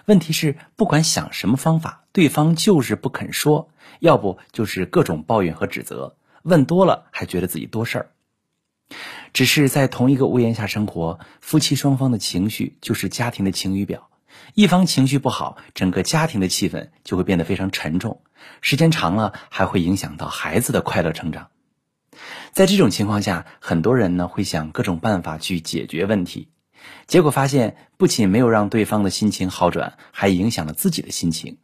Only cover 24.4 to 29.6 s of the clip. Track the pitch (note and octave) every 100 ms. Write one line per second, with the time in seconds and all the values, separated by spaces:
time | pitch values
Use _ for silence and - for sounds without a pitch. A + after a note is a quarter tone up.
24.4 | G2 E2 D#2 - A#2 E2+ A2 G2 D#2+ D2+
25.4 | - F2+ - - - D#2 G2 G#2+ F2 -
26.4 | - _ _ _ - - - F3 D3+ C3+
27.4 | C#3 C3+ A2+ - _ - F#3+ - G2+ G#2
28.4 | B2 A2 G2+ A2+ G2+ G#2+ G2+ - G#2+ G2+
29.4 | F#2 -